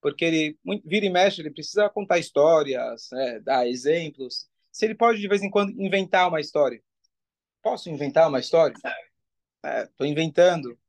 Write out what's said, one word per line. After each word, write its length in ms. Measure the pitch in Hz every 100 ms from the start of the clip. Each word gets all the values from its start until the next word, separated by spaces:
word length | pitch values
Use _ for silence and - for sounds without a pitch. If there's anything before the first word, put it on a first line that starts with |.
porque 220 | 143 143 165
ele, 320 | 160 156 151
muito, 240 | - 202 160
vira 180 | 202 202
e 40 |
mexe, 320 | 180 190 190
ele 100 | 156
precisa 380 | - 151 202 208
contar 300 | 208 196 175
histórias, 920 | 165 - 151 160 139 127 120 117 -
né, 280 | 127 131 113
dar 260 | 120 131 123
exemplos. 800 | 123 131 165 160 131 127 - - _ _
Se 140 | - 220
ele 100 | 220
pode, 240 | 233 226
de 80 | 202
vez 140 | 202
em 80 | 202
quando, 220 | 202 202 -
inventar 460 | 196 196 190 190 180
uma 120 | 160
história. 420 | 147 151 139 117 _ _ _ _ _ _ _ _
"Posso 280 | 220 247 -
inventar 380 | 147 143 143 160
uma 100 | 135
história?" 360 | - 165 151 113 - - - _ _ _ _ _
"É, 240 | 143 131 110 _
tô 80 | 139
inventando." 720 | 147 165 147 175 170 131 120